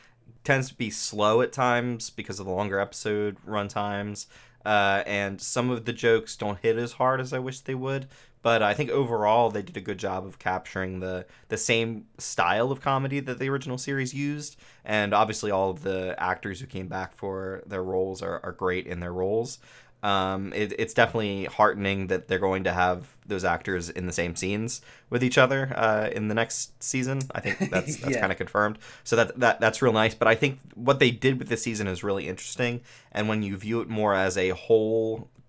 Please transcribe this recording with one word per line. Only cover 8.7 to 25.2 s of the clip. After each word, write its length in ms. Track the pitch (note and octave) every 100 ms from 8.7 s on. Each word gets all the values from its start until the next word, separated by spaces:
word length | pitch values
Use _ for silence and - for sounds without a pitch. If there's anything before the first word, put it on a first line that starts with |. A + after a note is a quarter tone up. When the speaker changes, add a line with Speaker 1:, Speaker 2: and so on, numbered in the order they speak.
Speaker 1:
think 160 | G#2+ C3
overall 600 | C3+ B2+ A#2 G#2 A2+ A#2
they 120 | G#2
did 140 | F#2+ -
a 40 |
good 180 | G2 F#2+
job 280 | G2 F#2+ F#2+
of 140 | F#2
capturing 580 | - F#2 - F#2+ F#2 F#2
the, 280 | F#2 F#2 F2+ - -
the 80 | G#2+
same 500 | - A2+ A2+ A2+ - -
style 540 | - - F2 G2+ B2+
of 80 | C3+
comedy 400 | C#3+ C3+ C3+ C#3
that 180 | C3+ B2
the 100 | C3+
original 300 | C#3 C3+ B2+
series 340 | - C#3 B2+
used, 440 | C3+ C#3+ D3 C#3+ - - -
and 300 | - G#2+ G2+
obviously 360 | G#2 A2 G#2+ G#2+
all 180 | G2 F#2+
of 120 | F#2
the 340 | G2 F#2+ F#2 -
actors 420 | F2+ F#2 G2+ F#2+
who 60 | C3
came 220 | F#2+ F#2
back 260 | F#2 -
for 480 | - G2+ F#2+ F#2+ F#2+ -
their 160 | G2
roles 360 | F#2 F#2 F#2+ F#2
are, 200 | F2+ E2+
are 80 | F#2
great 340 | - F#2 F2+ -
in 100 | F2
their 120 | F2
roles. 460 | F2+ F#2 A2+ B2 - - - - _
Um, 500 | G#2 G2 F#2+ F#2+ G2
it, 200 | - G#2 G2
it's 140 | A2
definitely 500 | - A#2 A#2 G#2 G2
heartening 640 | F2+ - G#2+ F#2+ G2 G2 F#2
that 180 | F#2 -
they're 140 | F#2
going 240 | G2 F#2+
to 80 | F#2
have 340 | F2 F2+ F2+ - -
those 200 | - G2
actors 440 | F2+ E2+ - F#2 E2+
in 180 | F2+ F2+
the 60 |
same 220 | E2+ F2
scenes 460 | E2+ F#2 G2+ A2+ - - - _
with 120 | A#2+